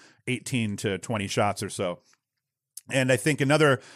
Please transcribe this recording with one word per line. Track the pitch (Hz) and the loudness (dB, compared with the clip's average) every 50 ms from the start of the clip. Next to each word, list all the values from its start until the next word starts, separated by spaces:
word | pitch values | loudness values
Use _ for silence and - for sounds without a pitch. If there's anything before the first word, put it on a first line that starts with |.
| - - _ _ _ - | -20 -20 _ _ _ -6
eighteen | 127 113 - - 135 120 113 107 101 98 | -6 -6 -4 -4 -2 -2 -2 -2 -4 -4
to | - 107 95 90 | -4 -4 -4 -4
twenty | - - 117 107 95 95 | -4 -4 -4 -4 -4 -2
shots | - 117 107 101 98 - 107 | 0 0 0 0 0 -4 -6
or | 92 | -8
so. | - - 98 90 87 - _ _ _ _ _ _ _ _ _ _ _ _ _ _ _ - - - | -6 -4 -4 -4 -4 -8 _ _ _ _ _ _ _ _ _ _ _ _ _ _ _ -20 -12 -4
And | 113 135 131 127 | -2 0 2 2
I | 131 | 2
think | 120 - 160 143 127 | 2 2 0 0 2
another | 143 135 147 151 156 143 131 - - - - | 2 4 4 6 6 4 4 2 -2 -8 -20